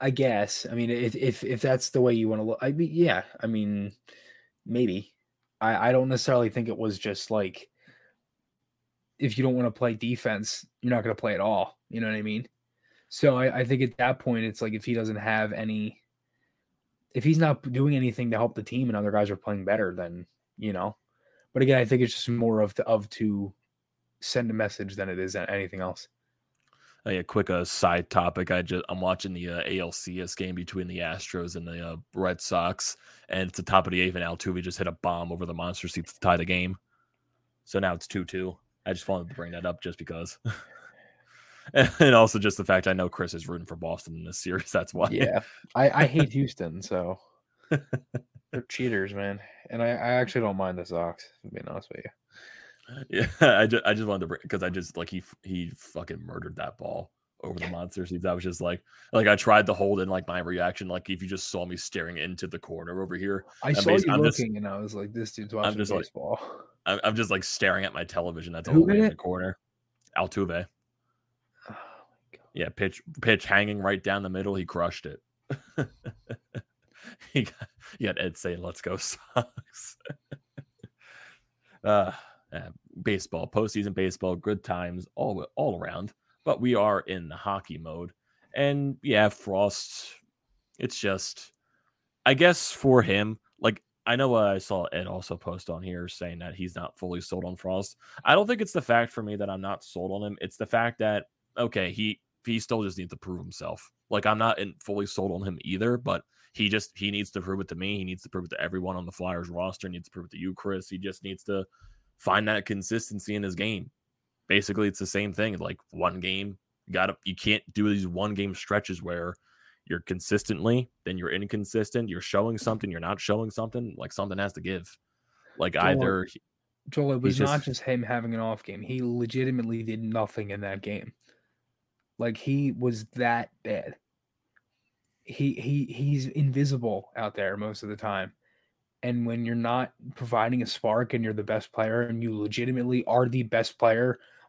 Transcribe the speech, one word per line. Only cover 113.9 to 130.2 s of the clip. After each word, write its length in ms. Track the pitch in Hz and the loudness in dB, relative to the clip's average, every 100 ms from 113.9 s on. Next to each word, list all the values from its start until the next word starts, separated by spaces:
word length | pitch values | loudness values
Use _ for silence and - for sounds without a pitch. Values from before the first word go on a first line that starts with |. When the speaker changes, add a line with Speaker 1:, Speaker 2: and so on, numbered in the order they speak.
| - _ _ _ _ - | -16 _ _ _ _ 0
Speaker 2:
Basically, 400 | 98 101 101 104 | 2 2 2 0
it's 100 | - | 0
the 80 | 95 | -2
same 280 | 98 104 | -2 -2
thing. 240 | 92 92 90 | -2 -2 -2
Like, 180 | 85 90 _ | -8 -10 _
one 280 | 80 90 90 | -2 -2 -2
game, 380 | 92 98 101 98 _ _ - | -4 -4 -6 -12 _ _ -4
you 80 | |
gotta, 200 | 92 95 - | 0 0 0
you 100 | 98 | -8
can't 280 | 87 107 107 - | -2 2 2 0
do 160 | 107 104 | 0 2
these 160 | 101 92 | 2 0
one 260 | 87 104 | -2 -2
game 220 | 101 101 | -2 -2
stretches 480 | 92 - 101 - 87 | -4 -2 0 0 -6
where 320 | 87 87 87 - _ _ _ _ | -6 -6 -6 -10 _ _ _ _
you're 160 | - 85 | -6 -6
consistently, 880 | - 90 - 101 - 87 104 123 123 _ | -4 -6 0 0 0 -2 2 2 -2 _
then 140 | 92 92 | -8 -6
you're 120 | 87 | -4
inconsistent, 800 | 92 101 104 98 113 104 120 113 | -4 -4 -6 -2 -2 0 -2 -4
you're 140 | 87 | -6
showing 340 | - 101 110 113 | -2 0 0 0
something, 340 | 117 107 101 | -2 -2 -4
you're 100 | 82 | -4
not 200 | 82 104 | -4 -2
showing 300 | - 107 113 | 0 0 -2
something. 440 | 104 113 123 120 - | -4 -6 -6 -8 -8
Like, 160 | - | -8
something 240 | - 98 95 | -6 -4 -2
has 160 | 101 | -4
to 80 | - | -4
give. 340 | 87 92 85 - _ _ _ _ _ - | -6 -6 -8 -20 _ _ _ _ _ -4
Like, 160 | 90 | 0
Speaker 1:
Joel, 100 | 76 | 4
Speaker 2:
either 400 | 90 95 - 95 | 4 4 4 0
he, 160 | 92 - _ _ _ _ - | -2 -10 _ _ _ _ -6
Speaker 1:
Joel, 240 | 151 139 | 0 0
it 80 | 131 | 2
was 160 | 131 131 | 2 4
Speaker 2:
he's 100 | 139 | 2
Speaker 1:
not 100 | 147 | 2
Speaker 2:
just 100 | 143 | -2
Speaker 1:
just 160 | 123 | -4
him 200 | - 123 | -2 -2
having 300 | 113 123 117 | 0 -2 -2
an 80 | 113 | -2
off 240 | 113 107 | -2 -4
game. 160 | - 98 | -8 -12
He 220 | 104 127 | -6 -4
legitimately 800 | 120 120 113 127 127 127 113 113 | -2 -2 -2 0 0 0 -2 -4
did 200 | 113 110 | -4 -4
nothing 500 | 113 110 | -2 -2